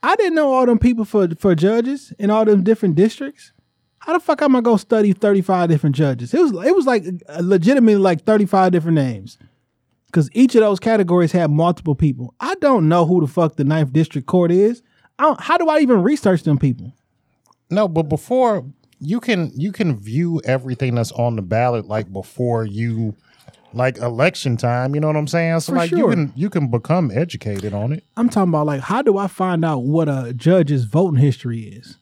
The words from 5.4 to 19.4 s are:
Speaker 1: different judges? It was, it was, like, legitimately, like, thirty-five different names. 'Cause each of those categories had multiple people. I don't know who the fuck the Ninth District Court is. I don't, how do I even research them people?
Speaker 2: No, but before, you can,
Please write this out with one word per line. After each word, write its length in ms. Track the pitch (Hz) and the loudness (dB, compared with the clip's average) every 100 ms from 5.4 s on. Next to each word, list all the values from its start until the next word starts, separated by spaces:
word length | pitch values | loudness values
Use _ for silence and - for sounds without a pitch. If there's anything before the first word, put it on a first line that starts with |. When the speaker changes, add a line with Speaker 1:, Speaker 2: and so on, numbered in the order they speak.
| 180 185 170 | 2 0 2
Speaker 1:
different 260 | 156 156 135 | 2 0 0
judges? 380 | 151 123 120 | 0 -2 -4
It 80 | 285 | 0
was, 100 | 339 185 214 | 0 0 0
it 100 | 381 | 2
was, 80 | |
like, 220 | 269 240 170 175 - 151 | 2 0 -2 -12 -12 -6
legitimately, 560 | 175 196 170 277 226 208 | 0 2 4 4 4 4
like, 240 | 190 165 - | 2 0 0
thirty-five 440 | 214 196 196 185 | 2 2 2 2
different 260 | 180 160 160 | 2 0 0
names. 420 | 135 110 110 - - _ _ _ _ _ _ | 0 -6 -14 -20 -20 _ _ _ _ _ _
'Cause 160 | 170 147 | -2 0
each 220 | - 254 | 2 4
of 60 | 240 | 4
those 180 | 214 196 | 2 0
categories 520 | 226 226 180 180 165 | 0 0 2 2 2
had 180 | 185 160 | 0 0
multiple 440 | 147 170 170 160 | 2 0 0 -4
people. 400 | 139 156 127 123 _ | 0 0 -2 -10 _
I 140 | 269 381 | -8 -2
don't 320 | 311 247 156 | 0 2 2
know 180 | 175 165 | 2 2
who 140 | 180 | 2
the 60 | 147 | 0
fuck 280 | - 165 - | 0 -2 0
the 80 | |
Ninth 280 | 139 156 147 | -2 0 0
District 340 | 143 160 147 - | 0 -2 -4 -2
Court 240 | 185 170 | 0 2
is. 320 | 180 208 240 _ _ _ _ | 2 2 0 _ _ _ _
I 40 | |
don't, 160 | 294 277 | 0 0
how 160 | - 349 | -2 0
do 120 | 330 | 2
I 100 | 302 | 2
even 220 | 277 226 | 4 4
research 400 | 180 294 208 180 | 2 0 0 0
them 160 | - 143 | 0 0
people? 340 | 139 120 107 - _ _ _ _ _ _ _ | 0 -2 -8 -18 _ _ _ _ _ _ _
Speaker 2:
No, 160 | 185 208 | -2 0
but 180 | 165 | -2
before, 600 | 156 151 - 254 247 208 139 - _ _ | -2 -4 -2 0 0 0 -6 -20 _ _
you 220 | 143 226 | -6 -6
can, 320 | - 202 | -2 -2